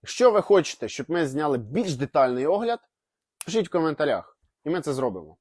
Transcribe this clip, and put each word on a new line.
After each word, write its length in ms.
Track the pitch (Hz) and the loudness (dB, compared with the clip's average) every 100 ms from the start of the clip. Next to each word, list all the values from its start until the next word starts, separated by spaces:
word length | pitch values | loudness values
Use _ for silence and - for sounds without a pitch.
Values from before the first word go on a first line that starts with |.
Якщо 280 | - - 247 | -12 4 4
ви 120 | 208 | 4
хочете, 460 | 175 196 156 - 110 | 4 4 4 -6 -10
щоб 220 | - 131 | -8 -6
ми 160 | 170 151 | -2 -2
зняли 320 | 135 151 131 | -2 -2 -2
більш 360 | 107 156 202 | -4 -4 -2
детальний 520 | 131 135 147 131 123 139 | -4 -2 2 2 2 0
огляд, 340 | 190 233 233 _ _ _ _ _ _ | 0 0 -4 _ _ _ _ _ _
пишіть 240 | - 220 180 | -4 -2 0
в 20 | |
коментарях, 680 | 180 160 151 151 104 - _ _ _ | 0 0 0 -2 -2 -6 _ _ _
і 60 | 151 | -4
ми 100 | 175 | -4
це 120 | 151 | -2
зробимо. 440 | 131 131 92 78 80 | -2 -2 -4 -14 -20